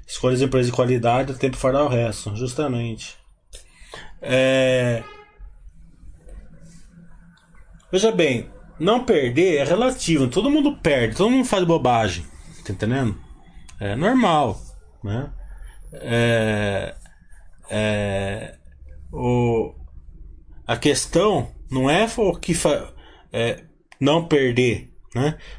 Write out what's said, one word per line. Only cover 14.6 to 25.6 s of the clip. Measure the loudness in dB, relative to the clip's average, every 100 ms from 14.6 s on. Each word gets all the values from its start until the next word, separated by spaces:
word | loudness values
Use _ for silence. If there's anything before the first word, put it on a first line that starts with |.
| -10 -18 -20 -12
né? | -6 -6 -6 -10 -14 -16 -16 -18 -18
É, | -14 -2 0 2 2 2 0 0 -2 -4 -10 -18 -20 -20 -20 -20 -20 -6
é, | -2 0 0 -2 -2 -4 -6 -10 -16 -20 -20 -20 -18 -14
o, | -4 0 2 2 2 -2 -6 -18 -18 -20 -20 -20 -20 -20 -18 -4
a | 0
questão | 2 2 2 2 4 2 -2 -10 -6
não | -2 2
é | 2 2 0
o | 0
que | 0 -2
fa-, | 0 2 0 -4 -18 -20 -20 -10
é, | -4 -2 -4 -10 _ _ -2
não | 2 2
perder, | 4 2 2 2 2 0 -6 -20 -10
né? | -2 -2 -2 -12 -16